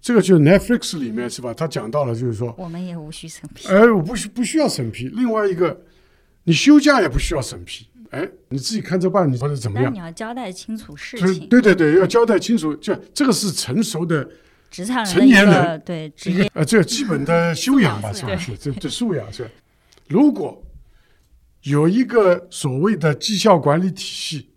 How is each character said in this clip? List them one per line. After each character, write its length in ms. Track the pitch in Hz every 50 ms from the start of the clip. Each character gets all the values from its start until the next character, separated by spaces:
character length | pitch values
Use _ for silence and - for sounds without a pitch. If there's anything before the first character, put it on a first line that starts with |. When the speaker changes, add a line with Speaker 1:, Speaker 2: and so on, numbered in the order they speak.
Speaker 1:
这 140 | _ - 240
个 80 | 220 175
就 160 | 180 190 165
Netflix 600 | 147 147 185 196 - - 240 233 - - - 160
里 100 | 135 117
面， 180 | 214 226 123 120
是 140 | - - 127
吧？ 100 | 123 113
他 140 | - 160
讲 240 | 160 - - 113 107
到 140 | 113 147 143
了， 100 | 123 117
就 140 | 113 127 123
是 40 | 113
说 220 | 104 123 120 110
Speaker 2:
我 120 | - - 170
们 160 | 165 170 185
也 120 | 180 175
无 140 | 170 151 151
需 160 | 160 - -
审 160 | 165 - - - 147 -
批。 140 | - -
Speaker 1:
哎， 240 | - 196 196 220 240
我 100 | 226 196
不 140 | 151 175 247
需-， 140 | 208 165 208
不 140 | - - 247
需 140 | - - 320
要 100 | 294 226
审 200 | - - 131 113 110
批。 160 | 110 120 131
另 240 | - 208 254 240 220
外 160 | 220 208 196
一 60 | 185
个， 300 | 165 180 165 135 - _ _ _ _ _ _ _ _ _ _ _ _ _
你 80 | - 165
休 260 | 151 - 269 294 302
假 220 | 285 294 285 254
也 80 | 190 151
不 100 | 123 139
需 160 | - - 175
要 80 | 147 123
审 220 | - - - -
批。 240 | - - - - _ _ 254 226 -
哎， 180 | - 262 330 403 - - _ _
你 100 | 127 139
自 160 | 123 - 226
己 60 | 214
看 200 | - - 170 185
着 100 | 180 185
办， 200 | 170 202 180 147
你 60 | 127
或 120 | 120 123 147
者 80 | 147
怎 140 | 139 110 117
么 100 | 98 107
样。 60 | 127
Speaker 2:
但 80 | 123 123
你 40 | 104
要 120 | - 165 165
交 200 | - 220 220 240
代 180 | 254 165 185
清 260 | 185 - - - 220
楚 200 | 220 - - 147
事 220 | 143 - - - 233
情。 300 | 180 185 190 160 156 -
Speaker 1:
对， 120 | - 247
对， 140 | 220 214 185
对， 180 | - 165 151 151
对， 80 | 185
要 60 | 190
交 180 | 180 185 233 233
代 140 | 226 214 180
清 180 | - - 233
楚。 180 | 226 160 156 147
就， 180 | - - - 185 - - - _
这 140 | - 294
个 60 | 269 208
是 180 | - - 202
成 320 | 139 - - - 127 185 226
熟 240 | - - 160 170
的 220 | 165 165 151 131 - - _ _ _ _ _ _ _
Speaker 2:
职 160 | - - 180
场 180 | 208 254 254 226
人 100 | 196 175
的 100 | 175 240
一 40 | 269
个， 60 | 247
Speaker 1:
成 80 | 196 202
年 20 |
人， 360 | 202 175 - 175 170 165 156 -
Speaker 2:
对， 240 | - 175 160 156 156
职 200 | - _ - 190
业 140 | 180 180 196
Speaker 1:
一 40 | -
个， 20 | _
呃， 100 | - 156
这 140 | - 226 220
个 60 | 170
基 200 | - - 226 294
本 200 | 220 170 139 139
的 280 | 151 170 170 170 170 165
修 260 | - - 247 269 277
养 200 | 214 147 107 104
吧， 100 | 104 107
Speaker 2:
<laughs> 40 | 101
Speaker 1:
是 80 | - -
吧？ 60 | 123
Speaker 2:
对。 100 | 98 175
Speaker 1:
是， 180 | - - 107
这， 160 | - - 147 131
这 160 | - - -
素 260 | - - 240 233 180
养， 180 | 139 107 98 98
是。 160 | - 123 110 - _ _ _ _ _ _ _ _ _ _ _
如 240 | 143 196 285 294 233
果 280 | - 160 123 - - - - - - - _ _ _ _ _ _ _ _ _ _ _ _ _ _ _ _
有 260 | 139 139 147 151 165
一 140 | 190 233 262
个 440 | - 240 233 208 185 180 180 180 -
所 300 | - - - 147 127 135
谓 160 | 160 208 220
的 180 | 165 143 156 147
绩 220 | - - - 220
效 200 | 185 175 220 190
管 240 | 165 127 147 143 165
理 120 | 180 190 180
体 100 | - -
系 480 | - - - - - 160 147 - _ _